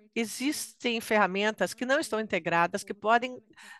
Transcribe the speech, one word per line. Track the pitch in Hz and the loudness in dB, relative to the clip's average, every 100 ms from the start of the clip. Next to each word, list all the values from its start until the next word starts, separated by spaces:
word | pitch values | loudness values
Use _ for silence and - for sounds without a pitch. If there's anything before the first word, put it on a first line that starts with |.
| 214 - | _ -4
existem | 226 - 262 302 - - 247 226 | -4 -2 -4 -4 -8 -6 -2 -2
ferramentas | - 214 196 190 214 220 180 | 2 2 4 2 0 0 -2
que | - 254 | -2 0
não | 277 | 0
estão | - 214 | 0 -4
integradas | 220 185 165 170 170 196 | -2 -2 2 2 2 0
que | - | -6
podem | 214 208 233 254 247 226 - - | -4 2 2 2 -8 -16 -20 -20